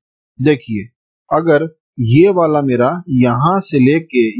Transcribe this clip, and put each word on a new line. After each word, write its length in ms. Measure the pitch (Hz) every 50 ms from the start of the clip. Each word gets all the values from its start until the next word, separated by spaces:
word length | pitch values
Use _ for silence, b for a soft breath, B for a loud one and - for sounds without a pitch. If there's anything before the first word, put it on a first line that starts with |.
| _ _ _ _ _ _ _ -
देखिए 440 | 127 151 147 127 - 117 110 101 104 120 _ _ _ _ _ _ _ -
अगर 380 | - 156 170 165 147 147 160 160 - _ _ _ _ 127
ये 280 | 117 113 120 151 185 202
वाला 300 | 190 180 165 156 151 147 139
मेरा 260 | 135 123 117 120 139 170 180 175 - 131 123
यहाँ 400 | 127 123 117 123 147 175 190 190
से 180 | - - 151 139
लेके 400 | 123 135 151 165 160 - 127 123 113 110 104